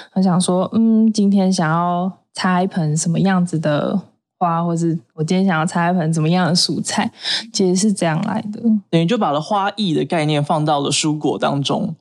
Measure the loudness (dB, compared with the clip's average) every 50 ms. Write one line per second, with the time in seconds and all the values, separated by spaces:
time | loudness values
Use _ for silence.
0 | -20 _ _ 0 2 2 2 2 2 2 0 0 -2 0 0 2 4 4 4 4
1 | 4 4 2 2 2 4 4 2 2 2 2 2 0 0 2 0 0 0 -2 -2
2 | -2 -4 -6 _ _ _ _ -4 -2 0 0 0 0 0 -2 -2 -2 0 -2 -2
3 | -2 0 0 2 2 2 2 2 0 0 -2 -2 -2 0 -2 0 -2 -2 -4 -4
4 | -6 -8 _ _ _ _ _ _ -2 0 0 0 -2 -2 -2 0 0 0 -2 -2
5 | -6 _ _ -6 -2 0 0 2 2 2 2 0 0 0 0 0 0 2 0 0
6 | 0 0 0 0 0 2 2 2 2 2 2 0 0 0 -2 -4 -4 -4 -2 -2
7 | -4 -4 -6 -10 -8 -6 -6 -6 -8 -8 -2 0 0 2 2 2 2 0 0 0
8 | 0 -2 0 -2 -2 -4 -4 -4 -6 -6 -10 -2 0 2 2 0 0 _ 0 2
9 | 2 2 0 0 0 0 0 -2 -2 -2 -2 0 0 -2 -2 -2 -2 0 0 0
10 | -2 0 -2 0 0 0 0 0 0 0 0 0 2 0 0 0 0 -2 -2 -2
11 | 0 -2 -2 0 -2 -2 -2 0 -2 -2 -2 -2 -2 -2 -2 -2 -4 -6 -8 -12